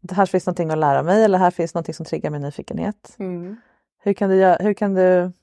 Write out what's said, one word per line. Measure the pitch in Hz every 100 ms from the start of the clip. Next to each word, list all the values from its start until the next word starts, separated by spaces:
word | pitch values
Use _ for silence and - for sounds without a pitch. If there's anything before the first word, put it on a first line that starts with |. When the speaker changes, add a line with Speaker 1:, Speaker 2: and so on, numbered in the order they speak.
| -
Speaker 1:
här | 185 190
finns | 180 175
någonting | 175 165
att | 156
lära | 151 139
mig, | 151 202
eller | 220 185
här | 180
finns | 180 165
någonting | 175 165
som | 156 160
triggar | 156 160
min | 151
nyfikenhet. | 143 - - - 180 208 - _
Speaker 2:
Mm. | 190 175 175 220 _ _ _ _
Speaker 1:
Hur | -
kan | 196 196
du | 190
gö-, | 190 175
hur | 202
kan | 202 208
du | 190 185 180 180 180